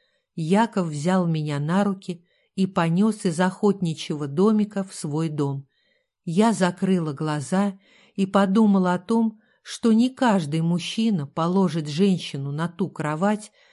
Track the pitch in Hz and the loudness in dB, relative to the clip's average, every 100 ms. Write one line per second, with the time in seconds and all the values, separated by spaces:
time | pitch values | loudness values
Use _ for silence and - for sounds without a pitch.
0 | _ _ _ - 156 196 226 208 170 147 | _ _ _ -8 0 2 2 -2 -4 -2
1 | 165 185 170 160 151 143 151 185 202 190 | 0 0 0 -2 -2 -4 0 0 0 -2
2 | - 170 _ _ _ - 185 190 165 170 | -8 -12 _ _ _ -2 -2 0 0 2
3 | 220 214 190 160 185 185 208 196 170 151 | 2 0 -4 0 -2 2 0 2 -2 -4
4 | - 151 143 143 208 214 208 196 190 - | -8 -8 -4 2 2 4 0 -4 -8 -8
5 | 156 147 165 147 139 139 135 _ _ _ | -6 -4 -4 -2 -2 -4 -10 _ _ _
6 | _ _ 175 165 226 180 180 185 190 180 | _ _ -4 2 2 2 -2 0 0 0
7 | 156 139 156 151 135 185 202 190 _ _ | -2 -4 -4 -4 -2 -2 -2 -6 _ _
8 | _ - 190 196 196 202 214 196 180 180 | _ -4 0 2 4 4 4 4 2 0
9 | 175 226 226 - _ _ - - 233 220 | 0 0 0 -4 _ _ -16 -2 2 4
10 | 254 262 247 196 147 160 165 175 - - | 2 2 2 2 0 -2 0 -2 -4 -2
11 | 226 190 139 - 170 190 185 165 151 147 | 0 0 -4 -4 0 2 2 0 -4 0
12 | 202 175 - 139 139 143 170 - 170 - | 2 2 -4 -8 -6 -4 -6 -4 -6 -4
13 | 151 156 196 214 - _ _ | -4 0 0 -2 -6 _ _